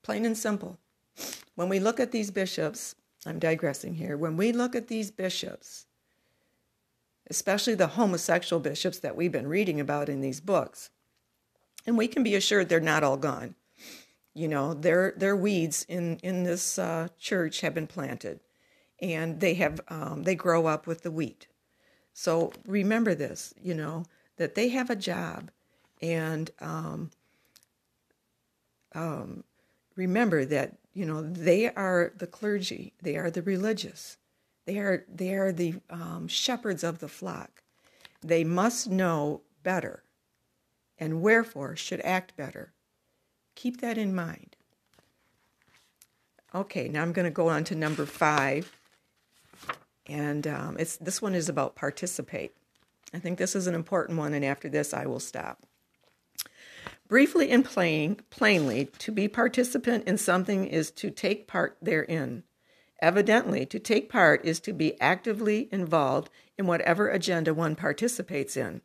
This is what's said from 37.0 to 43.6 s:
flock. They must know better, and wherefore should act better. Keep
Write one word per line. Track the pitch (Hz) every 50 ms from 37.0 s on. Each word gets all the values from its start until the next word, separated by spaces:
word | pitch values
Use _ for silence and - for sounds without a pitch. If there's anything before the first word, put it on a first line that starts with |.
| 160 143
flock. | - - 196 185 170 170 - - _ - _ _ _ _ _ _ _ _ - - _ _
They | - 156 170 165 165
must | 160 175 180 196 240 247 - - 233
know | 190 190 190 175 165 151 147 147 151 - _ _ _ _
better, | _ 180 190 175 - - - - _ _ _ _ _ _ _ _ _ _ _ _ _ _ _ _ _ _ _ _
and | 160 156 160 160
wherefore | 170 214 226 226 226 226 - 139 139 135 160
should | 160 - - 185 -
act | - - 185 185 185 - _
better. | - 143 - - - - - _ _ _ _ _ _ _ _ _ _ _ _ _ _ _ _ _
Keep | -